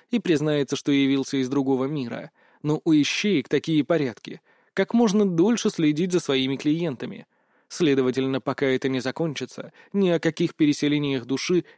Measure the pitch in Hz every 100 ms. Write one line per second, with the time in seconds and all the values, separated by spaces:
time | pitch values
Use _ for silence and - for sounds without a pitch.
0 | - 240 180 151 151 147 139 139 - 139
1 | 135 139 131 139 127 143 135 131 135 151
2 | 117 123 - _ _ _ 147 151 - 151
3 | 139 - 214 175 - 147 - 156 135 165
4 | 135 107 - - _ _ _ - 190 233
5 | 233 208 202 165 196 233 214 - 156 151
6 | 185 180 - 135 131 135 147 160 170 120
7 | - - - _ _ _ - - 165 135
8 | 127 127 131 135 139 131 135 131 139 131
9 | 123 127 165 131 127 - 143 - - 202
10 | 190 165 165 - 170 - 151 143 147 147
11 | 143 135 123 135 - 117 -